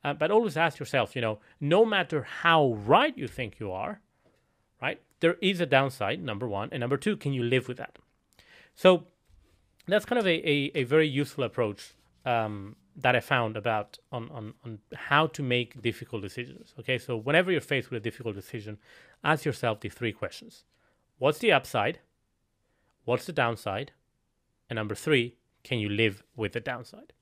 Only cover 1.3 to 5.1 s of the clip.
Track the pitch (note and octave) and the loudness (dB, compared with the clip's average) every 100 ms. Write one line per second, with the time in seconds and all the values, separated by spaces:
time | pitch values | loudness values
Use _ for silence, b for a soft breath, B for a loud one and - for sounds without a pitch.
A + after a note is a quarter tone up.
1.3 | G#2+ b b C#3+ F3+ A3+ G3+ E3+ D3+ A#2+ | -4 b b 2 6 6 2 -2 -4 -6
2.3 | - E3+ E3 C#3 G#2+ G#2 F3 D4+ B3+ B2+ | 0 4 6 4 0 6 6 6 0 -10
3.3 | - A#2 - G#2 F#2 B2+ G#3 _ _ _ | -8 -10 -8 -8 -6 -6 -8 _ _ _
4.3 | _ _ _ _ _ C3 - _ | _ _ _ _ _ -8 -8 _